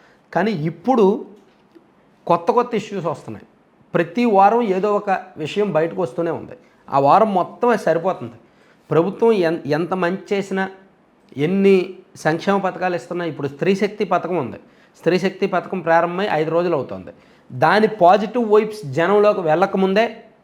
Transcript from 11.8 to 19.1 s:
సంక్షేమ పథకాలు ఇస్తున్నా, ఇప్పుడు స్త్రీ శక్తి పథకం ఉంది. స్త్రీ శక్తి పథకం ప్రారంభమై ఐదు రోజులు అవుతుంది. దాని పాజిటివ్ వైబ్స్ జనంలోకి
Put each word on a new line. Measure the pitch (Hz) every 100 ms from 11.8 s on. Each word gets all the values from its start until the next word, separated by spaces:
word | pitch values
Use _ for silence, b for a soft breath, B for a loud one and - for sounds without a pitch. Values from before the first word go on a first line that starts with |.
| 180 - - -
సంక్షేమ | 160 165 202 196
పథకాలు | 190 165 185 175
ఇస్తున్నా, | - 175
ఇప్పుడు | 170 147 143
స్త్రీ | 139 170
శక్తి | 196 202 208
పథకం | 190 180 - 175
ఉంది. | 117 98 - b b _
స్త్రీ | 165 180
శక్తి | 190 190 196
పథకం | 180 - 190
ప్రారంభమై | 160 165 170 175 208
ఐదు | 156 160
రోజులు | 165 180
అవుతుంది. | 151 101 95 85 - b b b
దాని | 127 156 196 220
పాజిటివ్ | 214 175 202 214 247 214
వైబ్స్ | 214 214 - 139
జనంలోకి | 131 175